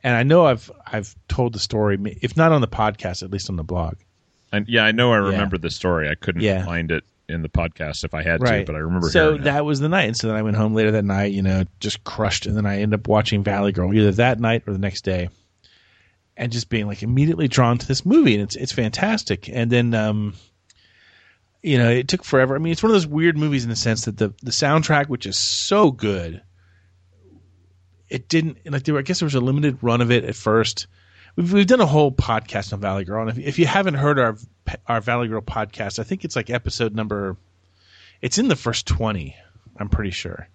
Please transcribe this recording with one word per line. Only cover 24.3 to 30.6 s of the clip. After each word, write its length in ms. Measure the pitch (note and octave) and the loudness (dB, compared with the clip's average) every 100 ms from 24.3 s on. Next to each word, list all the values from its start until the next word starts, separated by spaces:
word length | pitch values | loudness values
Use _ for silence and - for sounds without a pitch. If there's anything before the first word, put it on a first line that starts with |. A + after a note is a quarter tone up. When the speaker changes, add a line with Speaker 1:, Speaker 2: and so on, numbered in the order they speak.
| F#2+ | -2
Speaker 1:
the 100 | C3 | -6
soundtrack, 560 | - D3 D#3 D#3 D3+ C#3+ | -2 2 2 2 0 0
which 180 | B2 G2+ | -6 -6
is 120 | F#2+ | -4
so 540 | - - - G3+ F#3+ | -4 -4 0 4 4
good, 500 | B2 G#2+ G2 E2+ F2 _ _ _ _ _ _ _ _ _ - _ _ _ _ _ _ _ | 2 -4 -2 -6 -12 _ _ _ _ _ _ _ _ _ -20 _ _ _ _ _ _ _
it 180 | C3 - | -12 -2
didn't, 300 | E3 D#3+ - - | 0 0 -6 -8
like, 200 | C#3 C3+ | -6 -2
there 100 | D3 | -2
were, 60 | |
I 20 | |
guess 160 | C3+ F3+ | -2 -2
there 80 | D#3 | 0
was 80 | C3+ | 0
a 40 | |
limited 380 | B2 C#3 D3 B2+ | 0 2 0 0
run 180 | B2 A#2 | 0 2
of 80 | A#2+ | 4
it 140 | A#2+ | 2
at 100 | - | 0
first. 540 | - - A2 | -4 2 2